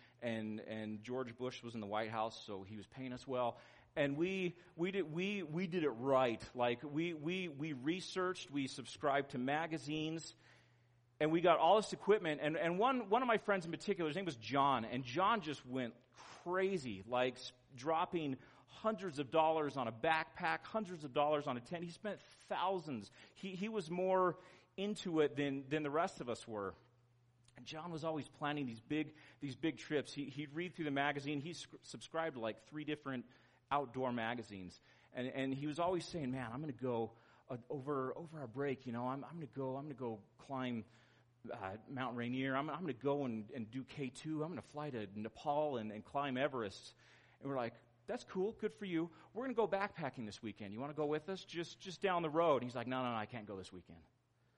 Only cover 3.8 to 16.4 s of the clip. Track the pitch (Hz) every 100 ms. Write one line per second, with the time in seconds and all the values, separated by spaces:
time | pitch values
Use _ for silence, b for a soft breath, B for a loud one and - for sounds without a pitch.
3.8 | B - 143 143 175 190 180 - B -
4.8 | 180 196 156 160 190 208 151 156 185 175
5.8 | 151 113 135 131 127 110 - 123 120 120
6.8 | 151 147 170 160 147 185 180 139 160 135
7.8 | 135 180 - 190 185 180 - 143 131 -
8.8 | 117 - 147 139 139 127 127 151 165 156
9.8 | 135 156 156 160 - - b b b b
10.8 | b b _ _ 151 165 175 156 165 214
11.8 | - - - 214 170 147 151 156 165 180
12.8 | 240 262 196 226 254 214 - 196 165 156
13.8 | - 180 156 156 185 120 107 139 139 127
14.8 | 110 123 123 135 196 226 156 135 127 131
15.8 | 120 - _ - - -